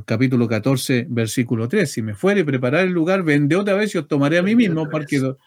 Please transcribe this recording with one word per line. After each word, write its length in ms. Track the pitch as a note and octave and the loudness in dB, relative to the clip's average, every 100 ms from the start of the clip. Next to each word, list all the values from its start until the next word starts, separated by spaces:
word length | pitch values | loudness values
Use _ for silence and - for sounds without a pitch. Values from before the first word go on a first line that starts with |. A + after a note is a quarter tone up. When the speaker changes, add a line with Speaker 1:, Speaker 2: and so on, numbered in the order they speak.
Speaker 1:
capítulo 440 | - A2+ C3 B2+ A#2 | -2 0 2 2 0
catorce, 580 | A2+ C3+ C3 - B2 - | 0 0 0 0 -2 -2
versículo 600 | A#2 A2 - A#2+ A2+ A#2+ | -2 -2 -2 -2 -2 0
tres, 240 | G#3+ D#3+ | 0 0
"Si 100 | - | -4
me 120 | A2 | -8
fuere 260 | G2+ F#3+ G3+ | -2 0 2
y 40 | |
preparar 420 | D3+ C3 B2+ D3+ F#3 | 0 0 0 0 0
el 60 | |
lugar, 300 | F3 D#3+ G3 | 0 0 0
vendré 340 | D#3+ D3 D3 E3+ | 2 2 2 2
otra 180 | G#3 G3 | 0 0
vez 180 | G#3+ | 0
y 40 | F#3 | -4
os 100 | C#3+ | -2
tomaré 280 | D3 C#3 E3+ | 0 2 2
a 40 | |
mí 80 | F#3+ | 2
Speaker 2:
Vendré 180 | A#3 G#3+ | 2 2
Speaker 1:
mismo 140 | D#3+ | 0
Speaker 2:
otra 80 | D3+ | -4
Speaker 1:
para 140 | D3+ D3 | -6 -2
que 100 | C#3+ | -2
Speaker 2:
vez. 60 | |
Speaker 1:
do-, 160 | C3 B2+ | -2 -4